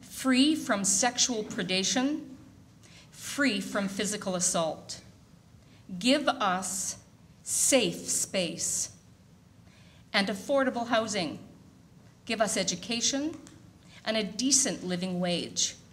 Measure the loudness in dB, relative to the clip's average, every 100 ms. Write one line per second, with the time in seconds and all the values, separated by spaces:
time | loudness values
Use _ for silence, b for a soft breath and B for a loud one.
0 | -16 -4 2 6 6 4 0 0 2 2
1 | 2 2 0 0 -4 -4 0 2 2 2
2 | 2 0 -6 -16 -20 -20 -20 -20 B B
3 | B -14 -8 0 2 2 -2 -2 -2 -2
4 | -2 -2 -2 0 0 2 0 -2 -10 -14
5 | -14 -20 -20 -20 -20 -20 b b b -2
6 | 4 4 4 2 2 0 -2 -4 -6 -8
7 | -14 -20 -20 -16 -6 0 4 4 4 -2
8 | -4 -2 -2 -2 -2 -2 -4 -4 -6 -10
9 | -20 -20 -20 -20 -20 -20 -20 B B B
10 | B 0 0 -2 0 2 2 0 0 0
11 | 0 -2 -4 -6 -14 -20 -20 -20 -20 -20
12 | -20 -14 -6 0 0 0 -2 -2 -4 -2
13 | 0 0 -2 -6 -14 -20 -20 -20 B B
14 | -4 -2 -2 -2 2 4 2 -2 -4 -4
15 | -2 -2 0 -2 -4 -2 -4 -4 -18